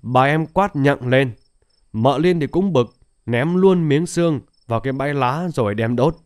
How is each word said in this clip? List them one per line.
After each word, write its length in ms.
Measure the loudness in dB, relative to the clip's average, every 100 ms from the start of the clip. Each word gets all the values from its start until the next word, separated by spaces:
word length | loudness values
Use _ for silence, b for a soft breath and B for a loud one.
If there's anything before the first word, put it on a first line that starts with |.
Bà 200 | 0 2
em 240 | 2 0 -2
quát 300 | -2 -2 0
nhặng 320 | 0 0 0
lên. 240 | 0 0 -6 _ _ _ _ _
Mợ 260 | -2 0 2
Liên 220 | 0 0
thì 60 | -2
cũng 260 | -2 0
bực, 240 | 0 -2 _ _ _ -6
ném 300 | -2 0 2
luôn 320 | 4 4 2
miếng 180 | 0 0
xương 340 | -2 -2 -2 -8 _ _
vào 140 | -4
cái 120 | -4
bãi 220 | -4 -4
lá 340 | -2 -2 -2 -4
rồi 260 | -2 -2
đem 220 | -2 -2 2
đốt. 200 | 0 0